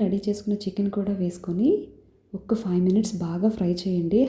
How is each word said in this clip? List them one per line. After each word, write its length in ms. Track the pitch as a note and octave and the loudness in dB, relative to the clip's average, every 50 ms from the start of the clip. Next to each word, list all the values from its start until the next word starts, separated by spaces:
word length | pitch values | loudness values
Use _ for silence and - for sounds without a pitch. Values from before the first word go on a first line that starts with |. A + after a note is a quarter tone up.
రెడీ 180 | G#3+ F#3 F#3+ G3 - | 4 2 0 0 -2
చేసుకున్న 300 | G#3 G3+ - - G#3 G#3 G#3 - | -2 -4 -4 -2 -4 -4 -2 -4
చికెన్ 240 | F#3+ F3+ - G3+ G3 G3 | -6 -4 -2 -2 -2 -2
కూడా 160 | G#3 G3 G3 G3+ F#3+ | -2 -2 -2 -2 -2
వేసుకొని 480 | F3+ F3 F3 F3 - F3+ F3 F3+ A3+ D4 G#4 G#4 - - - - - _ _ _ _ _ - F#3+ | -2 -4 -4 -6 -6 -4 -2 0 2 2 2 2 0 -6 -14 -20 -20 _ _ _ _ _ -14 -8
ఒక్క 180 | - - A3 A3 | -4 -2 -2 -2
ఫైవ్ 180 | - F#3+ F3+ F3+ F3+ F#3 | 0 0 2 2 4 4
మినిట్స్ 260 | F#3 G#3 A3 - - F3 F3 | 4 4 2 0 -2 -4 -4
బాగా 240 | E3 E3+ F3 F#3+ A3 G#3+ - | -4 -2 0 0 0 0 0
ఫ్రై 120 | F#3 F3 F3 F3 | 0 0 0 0
చేయండి 380 | - F#3+ F#3 F3 E3+ E3+ F3+ A3 C4 | -2 -2 0 0 0 2 4 4 4